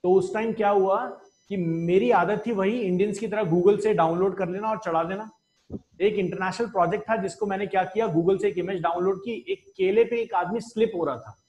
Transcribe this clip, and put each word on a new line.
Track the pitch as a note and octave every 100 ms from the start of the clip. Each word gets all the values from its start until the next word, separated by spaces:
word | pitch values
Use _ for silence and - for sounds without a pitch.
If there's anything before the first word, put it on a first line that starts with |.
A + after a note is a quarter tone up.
तो | F3+
उस | F#3+ F3+
time | G#3+ A3+
क्या | A3 G3+
हुआ | G3+ F#3+ G3+ C4 - - _ _
कि | G3
मेरी | E3+ E3 E3+ F#3 A#3+
आदत | G#3 F3 G#3+ A#3
थी |
वही | G3+ F#3+ B3
Indians | G3 F3+ G#3 G3+
की | A3
तरह | G#3
Google | F#3+ F3 F3+ G#3
से | A3
download | F3+ E3 E3+ G3 F#3+
कर | F3+
लेना | F#3+ A3
और | G#3
चढ़ा | F3+ E3
देना। | E3 F#3+ A3 _ _ _ _ - _ -
एक | G3
इंटरनेशनल | G3+ F3+ F3 F#3 F3+ A#3
project | F#3+ E3+ G3+ G#3+
था |
जिसको | A3 F#3+ -
मैंने | G3+ F#3+ G3+
क्या | G3
किया, | F#3 G#3 A3
Google | D#3+ E3+ G3
से | G3+
एक | F3
image | F3 F#3
download | E3 F3 F#3 F#3+
की, | G#3 G#3+ -
एक | G3 - -
केले | F#3 G#3+
पे | A3+ A#3
एक | A3+
आदमी | F#3 F3 A3
slip | - G#3+ A3+
हो | F#3
रहा | C#3+ A#2+
था। | A2 -